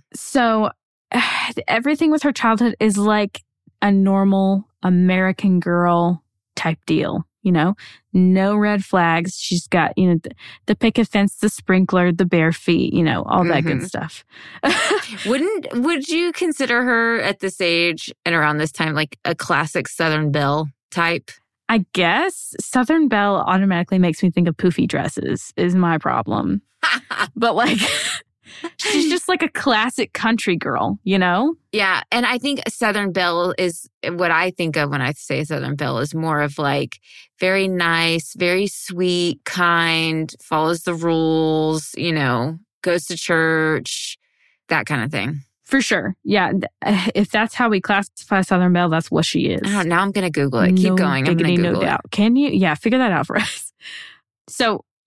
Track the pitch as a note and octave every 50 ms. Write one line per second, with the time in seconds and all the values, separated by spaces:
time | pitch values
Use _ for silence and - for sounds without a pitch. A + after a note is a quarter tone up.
0 | - _ - - - - - C4+ A#3+ A#3 A3 A3 G#3+ - - _ _ _ _ _
1 | _ _ - B3 - - - - - - A#3+ - - - - A3+ A#3+ C#4+ D4+ C#4+
2 | E4 D#4 D4+ D4+ - D4 B3+ - - A#3 A3+ G#3+ A#3+ A#3 - - - A3 G3 G3+
3 | G3+ G#3+ G#3+ G#3 G#3 G3+ - - - _ _ _ _ _ _ _ - G3+ G3+ G3
4 | F#3+ G3 G3 G3 G3 G3 F#3+ F#3+ G3 F#3+ G3 G3 G#3 - _ _ - F#3 F3+ F3
5 | F3+ F3+ F#3 F#3 F#3 F#3 F#3 - - G3+ F#3 F3+ E3+ F3 F3 F3 F3 F3 F3 E3+
6 | E3+ E3+ F3+ E3 - _ _ _ _ _ _ - - E3 D#3+ - _ - D#3+ D#3
7 | - - - - E3 - _ _ _ F#3+ F3 D#3 D3+ F3+ G#3 - - - - -
8 | _ _ - F#3 F#3 F#3 F#3 F#3+ F#3+ G3 G#3 G#3 G#3 G#3 G#3 G3+ F#3+ - - F#3
9 | E3+ E3+ E3 E3 E3+ F#3 - - - - F#3 F3 - - - F3 D#3 - - -
10 | F#3+ F3+ F3 E3 - - - - - - - - _ - G#3+ - - A3+ - -
11 | A3+ - - G#3 G3+ G3+ - - - G#3+ - - - - F#3+ F#3 F#3+ - - F#3
12 | F3 F3+ E3+ E3+ F#3+ F3 F#3 E3+ D#3+ D#3+ E3 - - - E3+ E3 - - - -
13 | E3+ D#3 - E2+ - - - - F3+ E3+ E3+ E3+ E3+ E3 D3 C3 - F#3 - -
14 | - D#3+ - - - _ _ - - - - - - C#4 F4+ - - E5 - G4
15 | - - A3+ F#3+ - G3 A#3+ C#4 D#4 F#4+ A4 F#4+ - - - A#3+ B3 D#4 E4+ C#4+
16 | C#4 D4 D#4 E4 F4 F4 D#4+ - F4+ E4+ D4 - C4+ A#3+ A#3+ A#3 B3+ B3 A#3+ A#3
17 | A3+ A#3 A#3 A3+ - F#3 G3 - - F#3+ F#3 - F#3+ E3+ E3+ E3+ E3+ E3+ E3 D#3+
18 | - - - - _ F3 E3+ E3 D3+ D3+ D3+ D3+ D3+ D#3+ - - E3 D#3 D3+ D3
19 | D#3 D3 - - _ - E3+ - - - F3 C#3 D3+ D#3 - F3 - - - -
20 | E3 E3 D3+ D#3 D#3 D3+ C#3 D3 C#3+ C#3 C#3+ D3+ D#3+ D3 - _ _ _ - F3
21 | E3+ E3+ E3+ - - - - - _ _ _ _ _ - A3+ A3+ F3+ - _ F#3
22 | F3+ E3+ F#3+ A#3 E4+ F#4+ - - - - - - - - - C4 B3 - D#4+ E4
23 | D#4 C4 A3 G#3 G3+ G3+ G3 F3 - - F3+ F#3+ G3 G3 F#3 E3+ F3 - G3 F#3
24 | F3+ F3 D#3+ - - F3+ E3 - F3 E3+ D#3+ - - F3+ E3 - - - - -
25 | - - - - - C2 - - - - - - F3 F3 F3+ F#3 F#3 E3+ E3 D#3
26 | - - B2+ A#2+ A2+ - G#2 G#2 - - - G3+ - _ _ _ - - - B3+
27 | - _ - - G#3 - - - - A#3 F#3+ F#3+ A#3+ - - G#3+ - - - -
28 | - - - - - _ _ _ _ - - - - E4+ - _ - G#4 G#4 -
29 | E4+ D#4 E4 F4+ - - F#4 F4+ E4+ C#4 - - - C#4 A#3 G#3+ A3 B3 - -
30 | A#3 - - - - A3+ G#3+ A3 - - F3+ E3 - C#3+ C3 - F2+ - G3+ G3+
31 | - F#3+ F#3+ G3 F#3 F3+ F3 F#3+ B3 D4+ E4 - _ _ - G#3+ G3+ F#3+ F#3 -
32 | - - - A#3+ B3 A#3+ B3+ B3 A#3+ C#4+ C#4+ - - - - - - G#3+ G3+ G#3
33 | G3+ G3 E3+ F#3 F3+ F3 E3+ E3+ F3 F3+ F3 - F#3 F3+ E3 - - - _ _
34 | - - F3 E3+ F3+ E3+ E3 D#3+ F3 F#3 F3+ - F3+ D#3+ D3 D#3+ D3 C#3+ D3 C#3
35 | B2+ B2+ D3+ - - - D3 C3 - C#3+ D#3+ C#3+ C3+ C3 D3 C#3 D3 C3+ C3+ A#2
36 | B2+ D3 - D#3+ D#3+ D#3+ D#3 D3 D3 D3 C#3+ - D3+ C#3 C#3 C#3+ C#3 - - -
37 | _ _ - - - _ _ _ F#3 F#3 F#3+ G3 F#3+ F#3+ F#3 F3+ E3+ E3+ E3 E3
38 | E3 E3 E3 E3 - - - - F3+ F3 F3+ F#3 G3+ G3 - - - - F#3 F3
39 | F#3 F3+ F3+ F3 F3 F3 D#3 - _ - - F3+ F3+ E3+ E3+ E3+ E3 E3 E3 D#3+
40 | D#3+ D#3+ D#3+ D#3+ D#3+ D#3 - - - - D#3+ D#3 D#3 D#3+ E3+ E3 - F#3 F3 E3
41 | E3 E3+ E3 D#3+ D#3+ D#3+ D#3+ D#3+ D#3+ D#3 D#3 D#3 D#3 D#3 D#3+ D#3 D#3 - - -
42 | C#3+ E3+ E3 D#3 C#3+ C3 B2 A#2 A#2+ D3 E3 E3 - _ _ _ - F3+ F3 F3+
43 | - - F3 E3 - - F3 D#3+ D#3+ D#3+ D#3+ D#3+ D#3 D#3 D#3 C3+ - - - -
44 | - - - - _ _ _ _ _ _ _ _ _ _ E3 D3+ A2 - D3+ C3
45 | A2 C#3 D#3 A#2+ G2 B2 D#3 C#3+ C#3 _ _ _ _ - - C4+ A#3+ - A3 F3+
46 | - G#2+ F#3 - _ - G3 G#3 F3+ - - G3 - - - _ - - G#3 F#3
47 | F3+ G3+ - - G#3 - - G#3+ A3 A#3 - - B3+ A#3 G#3+ F#3+ - - G#3 G3
48 | G3+ - _ - - - G#3 F#3+ F#3 - G3 F3+ F3+ F3+ F3 F3 F3 E3+ D#3+ E3
49 | E3 - - - E3+ - - - - - F2+ - - G3 G3+ G3+ F3+ E3 E3+ E3+
50 | G3 G3 G3 G#3 F#3 F3 D3+ D3 C#3+ C#3 C3 A#2 G2 F2+ - F#3 F#3 F3+ F#3 F#3
51 | F#3 F3+ - C3 - - E3+ E3 E3+ E3 F3+ F3 F3 E3+ E3+ - - D3+ - -
52 | - - - - G#3 A3+ A#3+ C4 C#4+ C#4+ - F#3+ F#3+ E3+ D3+ - - A3+ A3 B3+
53 | B3+ A3 F#3 D3+ - - - - G#3+ - - - - - - _ - - - -
54 | - - - _ _ _ _ _ _ - - - B3+ A3+ G#3 - - _ _ _
55 | _